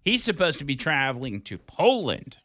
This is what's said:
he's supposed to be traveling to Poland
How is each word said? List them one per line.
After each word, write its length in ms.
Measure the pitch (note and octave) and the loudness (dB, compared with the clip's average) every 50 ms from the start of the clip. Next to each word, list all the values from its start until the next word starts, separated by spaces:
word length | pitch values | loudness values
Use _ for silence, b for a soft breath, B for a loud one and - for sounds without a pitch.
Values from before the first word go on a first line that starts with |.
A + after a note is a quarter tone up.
he's 240 | b F#3 A#3 B3 - | b 0 2 2 2
supposed 340 | A#3 G3 D#3 F#3 E3+ D3+ - | 0 0 2 2 2 2 0
to 60 | D3 | -4
be 100 | C#3 C3+ | -6 -6
traveling 680 | B2+ - D#3+ D3+ C#3 C3+ C3+ C3 A#2+ - B2+ G2 G#2 - | -4 -2 0 0 2 0 0 -2 -4 -6 -6 -8 -8 -10
to 160 | - G2+ F2+ | -10 -12 -14
Poland 800 | - - - - F3 A#3+ C4+ A#3+ F3 A#2+ D#2 - - C3 - - _ | -14 -10 -2 2 4 4 4 4 2 -2 -4 -4 -6 -12 -18 -20 _